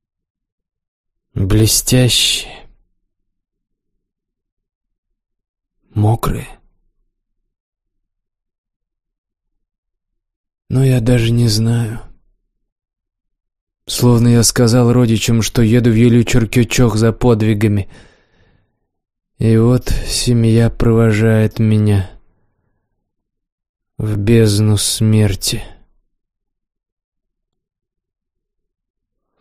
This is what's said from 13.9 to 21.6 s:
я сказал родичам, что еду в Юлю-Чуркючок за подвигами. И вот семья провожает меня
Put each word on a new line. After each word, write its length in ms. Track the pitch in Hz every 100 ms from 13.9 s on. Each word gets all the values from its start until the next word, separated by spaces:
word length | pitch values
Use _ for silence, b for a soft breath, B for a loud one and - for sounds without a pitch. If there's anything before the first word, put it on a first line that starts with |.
| - 123 120 120
я 140 | 117
сказал 500 | 110 - 120 123 120
родичам, 500 | 127 120 110 - 117
что 180 | 104 -
еду 300 | 113 120 120
в 40 |
Юлю-Чуркючок 1000 | 110 120 127 110 - 92 123 117 - 123 107
за 160 | 113
подвигами. 760 | 107 127 110 107 104 107 104 101 b b b b b b b b _ _ _ _ _ _ -
И 180 | 113 110
вот 320 | 117 127 - - -
семья 640 | - 123 120 113 113 117
провожает 880 | - 120 113 113 104 113 110 110
меня 520 | -